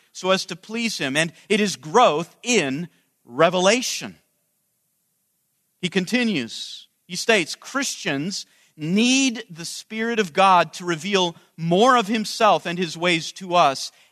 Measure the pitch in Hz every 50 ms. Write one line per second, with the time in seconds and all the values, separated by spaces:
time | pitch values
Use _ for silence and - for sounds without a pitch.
0 | _ _ - - - 185 190 185 - - 185 165 - - 220 233 233 220 - -
1 | 165 135 135 151 165 170 - _ _ - 202 202 214 196 147 127 131 156 160 240
2 | 247 202 151 151 170 - _ _ - 233 247 208 156 135 131 147 175 160 _ _
3 | _ _ _ _ _ 120 120 131 160 180 180 185 180 190 220 254 233 - - -
4 | 156 104 85 _ _ _ _ _ _ _ _ _ _ _ _ _ _ _ _ _
5 | _ _ _ _ _ _ _ _ _ _ _ _ _ _ _ - - 175 - 190
6 | 185 160 220 247 247 226 202 143 117 110 - - - - - - - _ _ _
7 | _ - 180 175 - - 226 202 165 - - - - - - 269 277 - - -
8 | - 196 143 139 147 196 190 - - _ _ _ _ _ _ - 151 156 180 208
9 | 233 247 262 269 269 269 226 240 233 - 170 151 170 - - - - - 220 220
10 | 226 233 233 220 208 165 139 185 190 196 185 175 170 160 - - 185 175 170 151
11 | 143 196 202 190 180 175 170 - _ _ _ - 160 170 170 185 226 262 254 240
12 | 214 185 233 220 214 - - - 226 208 180 156 - 180 170 175 185 160 - 160
13 | 170 180 175 165 151 - - - 190 180 170 175 165 139 135 - - - _ _
14 | _ _